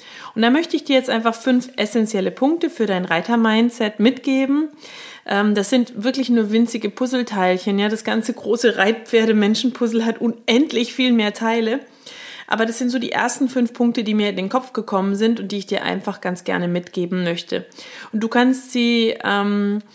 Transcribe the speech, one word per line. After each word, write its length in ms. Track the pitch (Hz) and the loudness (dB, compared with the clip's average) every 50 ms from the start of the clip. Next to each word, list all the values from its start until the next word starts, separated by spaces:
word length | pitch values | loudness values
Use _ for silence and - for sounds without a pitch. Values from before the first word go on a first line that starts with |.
| - - - - - - - | -20 -20 -20 -18 -18 -10 -2
Und 80 | 220 226 | 0 2
da 80 | 240 | 4
möchte 260 | 254 311 339 - - | 4 2 2 0 -4
ich 80 | 285 - | -4 0
dir 120 | - 269 | 2 2
jetzt 140 | 262 254 - | 2 2 2
einfach 240 | 220 226 226 233 - | -2 0 0 0 -2
fünf 360 | - - 262 254 247 247 - - | 0 0 2 2 2 0 -2 -4
essentielle 540 | - 214 214 - 233 220 214 - 196 190 185 | -4 -4 -2 0 0 0 0 0 -2 -2 -2
Punkte 400 | 185 - 254 285 330 339 349 302 | -2 0 0 0 2 0 -2 -4
für 160 | - - 220 | -2 -2 -2
dein 180 | 202 190 180 180 | 0 0 -2 0
Reiter-Mindset 920 | - 220 190 - - 240 233 226 220 214 220 233 240 - - 220 208 214 - | 0 -2 -2 0 0 2 2 4 4 4 4 4 2 2 -2 -4 -4 0 2
mitgeben. 680 | 208 254 262 262 - 277 262 262 269 262 277 302 320 302 - - - - - - - - - - - | 4 4 4 2 0 0 0 0 2 2 2 0 0 -2 -6 -14 -20 -20 -20 -18 -18 -20 -20 -16 -8
Ähm, 280 | - 202 202 208 214 208 | -2 0 2 2 2 2
das 160 | 202 196 - | 2 2 2
sind 320 | 262 247 240 240 247 202 202 | 2 2 2 0 -4 -4 -4
wirklich 260 | 262 262 277 254 233 | -2 -2 0 0 2
nur 220 | 240 233 214 202 | 2 2 2 4
winzige 400 | 214 226 233 226 - 220 208 202 | 4 2 2 2 0 -4 -4 -6
Puzzleteilchen, 880 | - - 254 247 262 247 240 - 214 196 185 185 180 185 - 208 196 202 | -4 -2 -2 0 0 -2 -2 -2 -2 0 2 2 2 2 0 0 0 0
ja. 100 | 202 214 | 0 0
Das 160 | 220 214 - | -2 -2 -2
ganze 300 | 220 214 226 220 - - | -2 -2 -2 -2 -2 -6
große 420 | - - 208 226 233 - 226 - | -6 -2 -2 0 2 2 2 2
Reitpferde-Menschen-Puzzle 1300 | - 190 208 226 226 - - 233 226 220 220 214 214 202 202 220 214 - 247 240 - 247 226 220 226 226 | 4 2 2 2 0 -4 0 2 2 4 4 4 4 4 4 2 2 0 -2 -2 0 -2 0 0 0 0
hat 160 | 226 220 - | 0 -2 -2
unendlich 720 | 226 233 - - - - 226 247 311 - - 240 240 - - | -2 -4 -4 -2 -2 2 2 4 2 2 0 -2 -2 -2 -2
viel 200 | - 254 254 240 | 0 2 4 4
mehr 200 | 226 208 208 208 | 4 2 0 -2
Teile. 480 | - 226 226 226 233 220 220 240 277 - - - - - - - - - - - - - - | -2 -2 0 0 0 0 0 -2 -4 -6 -10 -20 -20 -20 -20 -18 -18 -18 -18 -18 -18 -6 -4
Aber 140 | - 220 226 | -2 0 0
das 140 | 226 226 - | 0 0 -2
sind 100 | 254 247 | -2 -2
so 100 | 254 254 | -2 -2
die 140 | 226 - - | -2 -2 0
ersten 380 | - 226 247 254 - 285 247 | 0 0 0 0 -2 -2 0
fünf 240 | - 262 240 233 - | 0 0 0 0 0
Punkte, 300 | - 240 240 233 254 214 | 0 0 2 2 0 -2
die 100 | 214 214 | 0 0
mir 160 | 214 208 208 | 0 0 0
in 60 | 196 | 0
den 120 | 185 185 196 | -2 -4 -2
Kopf 240 | 247 262 262 - - | -2 -2 -4 -4 -6
gekommen 440 | 226 214 - 208 190 190 196 202 | -8 -6 -2 -2 0 0 0 0
sind 220 | 196 220 226 233 226 | 2 2 2 2 0
und 140 | 196 190 208 | -2 -6 -6
die 60 | 202 | -8
ich 80 | 190 | -6
dir 160 | - 202 - - | -4 -4 -4 -2
einfach 400 | 175 185 190 - 208 196 - - | -2 -4 -2 -4 -6 -8 -6 -6
ganz 220 | 185 180 175 - | -6 -6 -4 -4
gerne 220 | 190 185 180 175 | -4 -2 -2 0
mitgeben 560 | 175 175 175 175 - - 185 175 175 180 180 180 | 0 -2 -2 -4 -4 -6 -6 -4 -2 -2 -2 -2
möchte. 440 | 170 170 170 - - - - - - - - - - - - - - | -2 -2 -4 -6 -6 -6 -6 -6 -8 -14 -20 -20 -18 -18 -18 -14 -6
Und 100 | - 214 | -4 -4
du 80 | 220 226 | -2 0
kannst 440 | - 240 247 254 254 262 - - - | 2 4 4 4 2 2 -2 -2 -2
sie, 420 | 247 233 233 233 233 226 226 - - - | 0 2 2 2 2 2 0 0 -2 -2
ähm, 580 | 196 202 202 202 202 202 208 202 202 202 208 - - - | 0 0 0 0 0 0 0 0 0 -2 -2 -6 -10 -18